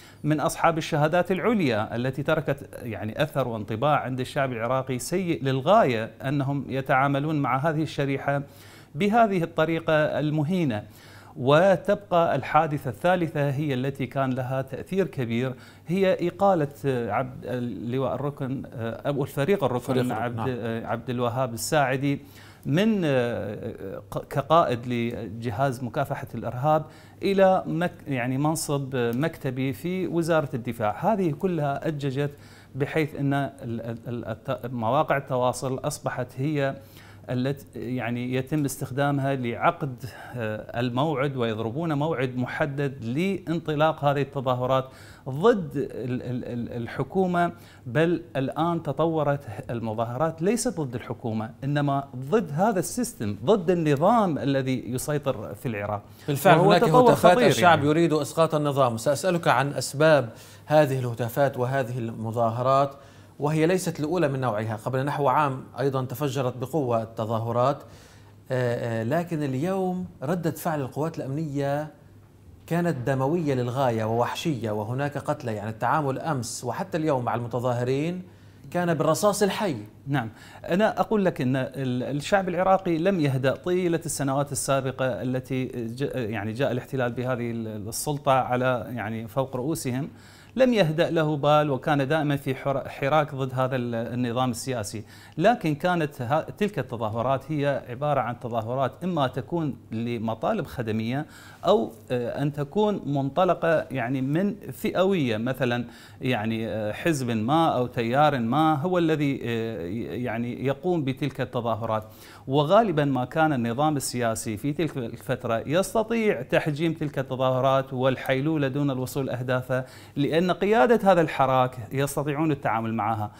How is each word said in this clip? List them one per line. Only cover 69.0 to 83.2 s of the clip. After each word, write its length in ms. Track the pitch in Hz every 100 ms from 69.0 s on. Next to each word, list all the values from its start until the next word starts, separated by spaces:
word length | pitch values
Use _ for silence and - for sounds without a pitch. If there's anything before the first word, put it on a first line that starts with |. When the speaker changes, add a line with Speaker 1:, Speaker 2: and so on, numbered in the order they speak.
Speaker 2:
آه، 20 |
لكن 400 | 113 160 170 160
اليوم 640 | 143 131 175 190 185 180 180 -
ردة 280 | 131 180 160
فعل 300 | 156 180 151
القوات 360 | 127 - 160 160
الأمنية 680 | 127 139 160 139 139 143 151 - - - - - - - -
كانت 400 | 165 175 131 120
دموية 460 | 131 135 180 147
للغاية 500 | 131 123 127 131 113
ووحشية، 680 | 110 113 117 - 170 127 110
وهناك 460 | 107 107 127 143 143
قتلى. 360 | - 147 120
يعني 160 | 107 104
التعامل 500 | 113 120 151 143 131
أمس 440 | 160 139 110 -
وحتى 340 | 123 117 185 175
اليوم 280 | 156 131 117
مع 100 | 113
المتظاهرين 840 | 120 123 127 120 123 135 160 180 - - - - -
كان 220 | 175 175
بالرصاص 500 | 156 156 151 208 202
الحي. 320 | 202 - 208 120 107 - 135
Speaker 1:
نعم، 220 | 139 113 - - - -
أنا 300 | 180 214 -
أقول 260 | 190 214 185
لك 160 | -
أن 140 | 127 131
ال-، 480 | 131 143 131 123
الشعب 460 | 117 143 - 202 185
العراقي 480 | 170 185 190 185 160
لم 220 | 180
يهدأ 360 | 190